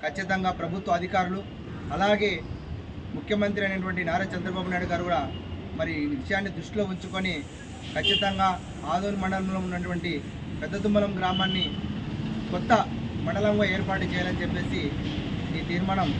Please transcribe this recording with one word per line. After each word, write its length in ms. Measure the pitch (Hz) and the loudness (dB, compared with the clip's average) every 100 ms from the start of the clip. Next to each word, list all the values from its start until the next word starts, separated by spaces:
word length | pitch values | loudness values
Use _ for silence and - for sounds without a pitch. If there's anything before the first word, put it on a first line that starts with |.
ఖచ్చితంగా 460 | 156 156 185 190 185 175 | -2 -4 0 2 2 0
ప్రభుత్వ 360 | 165 185 196 175 | -2 -2 2 2
అధికారులు 400 | 180 190 180 190 202 - - - - 151 | 4 2 2 0 -4 -10 -10 -8 -4 2
అలాగే 360 | 196 208 208 170 - - - - - - - - | 4 6 4 0 -4 -8 -8 -8 -8 -10 -6 -6
ముఖ్యమంత్రి 480 | - 208 202 196 196 | 0 2 2 2 0
అయినటువంటి 360 | 190 185 180 170 | 0 -2 0 2
నారా 160 | 170 196 | 2 2
చంద్రబాబు 360 | 190 180 185 180 | -2 -2 -2 0
నాయుడు 160 | 180 175 | 0 0
గారు 120 | 175 175 | 0 2
కూడా 140 | 165 135 - - - - 147 | 2 0 -4 -8 -8 -6 -4
మరి 160 | 160 160 | -2 0
ఈ 20 | 147 | 0
విషయాన్ని 400 | 143 127 196 196 175 | -2 0 0 0 -6
దృష్టిలో 260 | 165 214 196 | -6 0 0
ఉంచుకొని 420 | 180 185 185 185 160 135 - - - - - | -2 -4 -2 -2 -2 -6 -10 -12 -10 -6 -2
ఖచ్చితంగా 540 | 190 202 196 190 190 180 - - 143 | 0 2 2 4 2 2 -4 -8 0
ఆదోని 240 | 170 202 196 | 0 2 0
మండలంలో 360 | 185 190 190 190 185 | 0 0 0 -2 -2
ఉన్నటువంటి 440 | 180 180 175 175 151 - - - - | -2 -2 -2 -2 -2 -4 -8 -8 -6
పెద్దతుమ్మలం 500 | 156 190 214 208 202 190 | -4 0 4 4 4 2
గ్రామాన్ని 460 | 185 190 190 190 - - - - - - - - - | 0 2 2 2 -2 -2 -4 -4 -4 -4 -4 -4 -2
కొత్త 200 | 175 - - - - - - 160 | -2 6 6 6 -2 -4 -2 0
మండలంగా 380 | 185 208 208 202 190 | 2 4 4 4 2
ఏర్పాటు 300 | 185 190 180 | 0 0 0
చేయాలని 300 | 180 180 180 | 0 0 0
చెప్పేసి 380 | 175 175 - 175 147 - - - - - - 160 | 0 -2 0 0 0 -2 -2 -2 -2 -4 -2 -2
ఈ 60 | 160 | 0
తీర్మానం 400 | 175 190 196 170 123 | 0 2 2 2 2